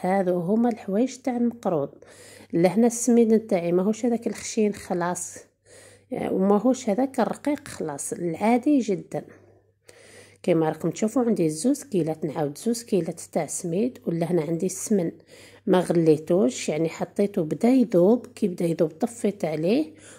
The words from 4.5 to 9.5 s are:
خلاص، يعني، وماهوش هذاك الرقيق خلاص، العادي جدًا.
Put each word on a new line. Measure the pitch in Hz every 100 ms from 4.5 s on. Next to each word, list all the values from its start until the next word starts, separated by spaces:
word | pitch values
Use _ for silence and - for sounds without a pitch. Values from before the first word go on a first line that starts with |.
| - 208
خلاص، | 196 - 180 175 180 - - - _ _ - - - -
يعني، | - - 185
وماهوش | 190 202 247 247 -
هذاك | 196 269 269
الرقيق | 196 - - 294 -
خلاص، | - 165 143 -
العادي | - 175 160 208 247 302 285
جدًا. | 214 180 - 151 - - _